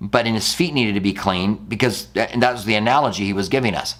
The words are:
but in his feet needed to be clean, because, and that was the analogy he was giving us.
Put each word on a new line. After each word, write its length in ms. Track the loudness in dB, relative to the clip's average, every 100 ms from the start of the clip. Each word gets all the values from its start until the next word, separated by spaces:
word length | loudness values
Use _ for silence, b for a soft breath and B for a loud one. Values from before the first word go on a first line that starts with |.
but 260 | -2 0 2
in 80 |
his 180 | 0 0
feet 220 | 0 0
needed 200 | 2 2
to 60 | 2
be 120 | 0
clean, 440 | 0 0 0 0 -2 -4
because, 400 | -2 0 -2 -4 -4
and 260 | -2 2
that 100 | 2
was 120 | 2
the 100 | 0
analogy 500 | 0 2 2 2 0
he 80 | -2
was 160 | -2 0
giving 260 | 0 0
us. 200 | -2 -6